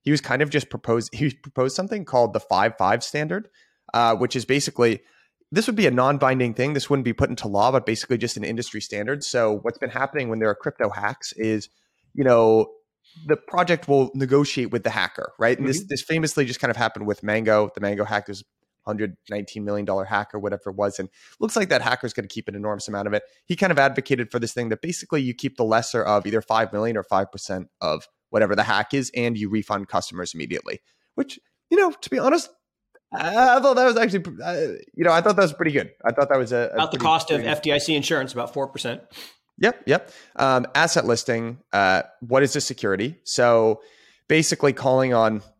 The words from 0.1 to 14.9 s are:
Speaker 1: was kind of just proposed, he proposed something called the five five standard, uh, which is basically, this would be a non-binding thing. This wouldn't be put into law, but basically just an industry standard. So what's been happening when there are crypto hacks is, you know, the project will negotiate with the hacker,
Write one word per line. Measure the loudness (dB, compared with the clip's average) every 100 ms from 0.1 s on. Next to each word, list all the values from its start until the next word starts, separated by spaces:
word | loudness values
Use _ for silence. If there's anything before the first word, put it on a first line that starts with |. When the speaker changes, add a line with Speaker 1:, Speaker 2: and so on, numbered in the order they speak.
Speaker 1:
was | 0
kind | 0 -2
of | 0
just | -2 -4
proposed, | -10 -2 -2 -2
he | -4 -4
proposed | -4 -10 -2 -2 -2
something | -6 -8 0
called | 2 2
the | 0
five | -2 0 0 2
five | 2 2
standard, | -2 -6 -4 -6 -8 _ _ _ -4
uh, | 2 2 2
which | -2 -4
is | -2
basically, | -2 -2 2 2 2 _ _ _ _ _
this | -2 0
would | 2
be | 2
a |
non-binding | 4 2 2 2 2 0
thing. | 0 -2
This | -2 -2
wouldn't | 0 0
be |
put | 0 -2
into | -2 -2
law, | 2 4
but | 2 0
basically | -4 -2 -2
just | -2 -6
an |
industry | -6 -6 -8 -10
standard. | -10 -8 -6 -6
So | -4 0 0 0
what's | -4 -6
been | -8
happening | -4 -4 -4 -4
when | -2
there | -2
are | -2
crypto | -6 -4 -4
hacks | -2 -6 -6 -14
is, | -6 -2 -2 -6 _ _ _ _
you | -2
know, | 4 6 8 6 4 -4 _ _ _ -18 -2
the | -2
project | 0 -2 2 0 2
will | 2 2
negotiate | -2 2 2 2 -2 -4
with | -2
the |
hacker, | -2